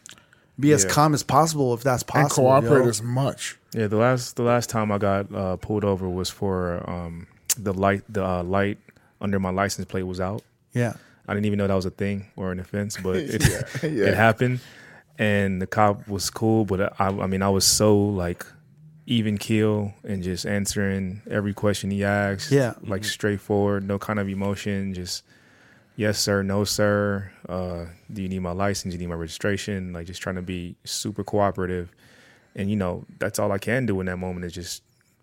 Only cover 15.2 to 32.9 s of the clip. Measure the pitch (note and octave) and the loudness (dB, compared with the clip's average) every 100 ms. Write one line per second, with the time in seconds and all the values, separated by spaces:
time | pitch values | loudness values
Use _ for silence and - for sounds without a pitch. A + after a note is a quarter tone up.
15.2 | G#2+ G2+ G2 F#2 F#2 - G#2+ G#2 - G2 | 0 2 2 -2 -2 4 4 2 -2 -6
16.2 | - - A2 A2 G#2 F#2+ G2+ - G2 G2 | -4 0 2 4 2 0 0 0 0 0
17.2 | F#2+ F#2+ G2 G2 - - G#2+ G#2 G2+ G2 | -2 0 2 2 2 4 6 6 4 0
18.2 | F2 F2+ - - _ - - - - A#2+ | -4 -6 -12 -20 _ -20 -20 -16 -2 0
19.2 | G#2+ G2+ - A2 G#2+ G#2 G#2 - - G2 | 2 -2 0 2 2 2 -2 -6 -8 -6
20.2 | F2+ F2 - G2+ G2 G#2+ G2 G2 F#2 G2+ | -4 -4 -2 -2 -2 -2 0 -2 -4 -8
21.2 | - A2 G2+ G2 G#2 G2 F#2+ G2 G2+ G2+ | -6 -2 -2 0 0 0 -2 -2 0 2
22.2 | G2+ G2 - C#3 A#2+ - G#2 G2 G#2+ - | 0 -2 0 2 2 -2 -6 -6 -4 -2
23.2 | G#2+ G2+ - G2+ G2+ G2+ G2 G2+ - G#2+ | -2 -2 0 2 2 0 -2 -4 -2 -4
24.2 | G2 G2 G2 G2 G#2 G2 G2 F2+ F2 - | -2 -2 -4 -4 -4 -4 -4 -6 -8 -10
25.2 | - _ _ _ _ _ _ - G#2+ G2+ | -12 _ _ _ _ _ _ -4 -2 0
26.2 | - G2+ G2 G2+ G2+ - G#2+ G#2 G#2 G2+ | 0 0 0 0 0 2 2 2 0 -2
27.2 | G2 - - F2+ F#2 F2 F2 F2 - A2 | -6 -14 -10 -6 -6 -6 -10 -14 -14 -8
28.2 | F#2 F#2 F2+ F2+ G2+ F#2+ F#2+ F2 F2 E2+ | -6 -4 -4 -2 0 -2 -4 -6 -6 -6
29.2 | E2 - G#2 G2 - G2 F#2 F2 E2+ F#2 | -6 -4 -2 -2 -2 -6 -6 -8 -10 -8
30.2 | - F#2 F2+ F#2 F2 - - - A2 G2+ | -6 -6 -4 -6 -8 -12 -10 -8 -6 -6
31.2 | G2 G#2 G2+ F#2 F2+ F2+ F2 - _ - | -2 2 2 2 -2 -4 -6 -14 _ -20
32.2 | - _ _ - G2 G#2 F2+ | -20 _ _ -6 -2 0 -2